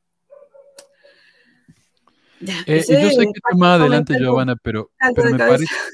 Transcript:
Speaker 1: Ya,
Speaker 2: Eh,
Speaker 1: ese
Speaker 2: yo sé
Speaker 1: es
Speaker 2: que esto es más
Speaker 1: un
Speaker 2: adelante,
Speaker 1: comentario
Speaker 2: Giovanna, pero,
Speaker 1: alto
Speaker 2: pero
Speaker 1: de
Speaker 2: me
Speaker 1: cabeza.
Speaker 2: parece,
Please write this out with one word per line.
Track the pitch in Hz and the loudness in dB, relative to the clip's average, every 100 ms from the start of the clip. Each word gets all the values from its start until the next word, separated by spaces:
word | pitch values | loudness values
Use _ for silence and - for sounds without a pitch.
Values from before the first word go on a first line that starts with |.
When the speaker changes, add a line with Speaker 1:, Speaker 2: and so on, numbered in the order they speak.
| _ _ _ 571 - 554 - - - _ _ _ _ _ _ _ _ _ _ _ _ _ _ - | _ _ _ -20 -20 -20 -20 -20 -20 _ _ _ _ _ _ _ _ _ _ _ _ _ _ -18
Speaker 1:
Ya, | 190 175 175 | -10 -8 -2
Speaker 2:
Eh, | 156 | -2
Speaker 1:
ese | 165 - | 2 2
Speaker 2:
yo | - | 4
sé | 262 | 2
Speaker 1:
es | 208 | 0
Speaker 2:
que | 202 | -2
esto | - | -4
es | 180 | 2
más | 175 175 | 4 4
Speaker 1:
un | |
Speaker 2:
adelante, | 147 147 151 | 2 0 -2
Speaker 1:
comentario | 127 127 | -2 -2
Speaker 2:
Giovanna, | 127 127 120 | -2 -2 -4
pero, | - 107 - - | -6 -8 -10 -4
Speaker 1:
alto | 254 247 | -2 0
Speaker 2:
pero | - | 0
Speaker 1:
de | |
Speaker 2:
me | 127 | 2
Speaker 1:
cabeza. | 117 - | 2 2
Speaker 2:
parece, | 165 - - | 0 -8 -12